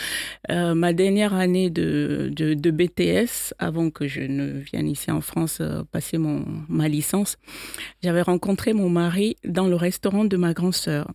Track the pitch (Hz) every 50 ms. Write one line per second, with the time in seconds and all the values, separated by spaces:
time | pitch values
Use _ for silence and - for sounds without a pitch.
0 | - - - - - - - - - - - 175 175 170 165 165 175 175 170 175
1 | 190 196 196 208 208 202 196 185 185 180 180 185 185 180 160 165 165 160 151 147
2 | 147 143 147 143 135 131 147 156 156 156 156 143 156 170 156 156 180 170 - -
3 | 175 170 175 196 233 240 - - - - - - 180 170 156 165 165 160 - -
4 | 147 139 135 135 135 131 139 139 139 139 139 139 139 - - 160 151 151 147 -
5 | - - 156 151 151 - - 165 165 160 - - 160 156 151 160 160 - - 165
6 | - - - 165 160 151 147 147 - - 160 160 151 160 165 160 151 156 147 151
7 | 147 - - 202 208 - - _ _ - - - - - - - - - - -
8 | - 175 170 175 170 180 180 170 - 196 196 - - 233 220 202 190 175 175 170
9 | 170 170 175 196 208 226 - _ - - 170 185 190 185 175 165 175 180 - -
10 | - 196 196 208 220 202 190 180 175 170 160 165 175 185 175 - - 165 151 147
11 | 151 - -